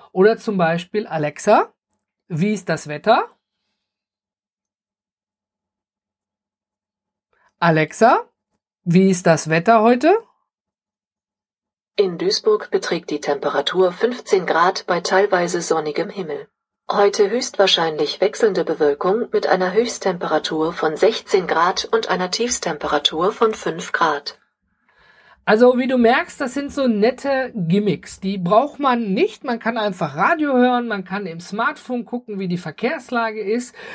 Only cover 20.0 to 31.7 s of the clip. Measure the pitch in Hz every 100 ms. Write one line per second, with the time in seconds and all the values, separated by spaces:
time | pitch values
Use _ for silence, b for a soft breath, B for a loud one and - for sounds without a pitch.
20 | 196 175 170 156 - 156 160 175 156 156
21 | 202 233 - 196 175 160 175 185 - 226
22 | 220 180 180 - 240 - 175 151 151 190
23 | - 156 185 - 226 214 170 165 - -
24 | 160 143 - - _ _ _ _ b b
25 | b b b b - 214 247 247 254 254
26 | 226 277 349 - 254 285 285 - 262 208
27 | 220 247 277 262 254 214 160 202 208 -
28 | - - 190 202 175 214 285 285 277 240
29 | 214 202 403 - 285 226 226 233 208 180
30 | 160 143 226 330 294 254 254 247 240 202
31 | 185 196 185 165 - 208 254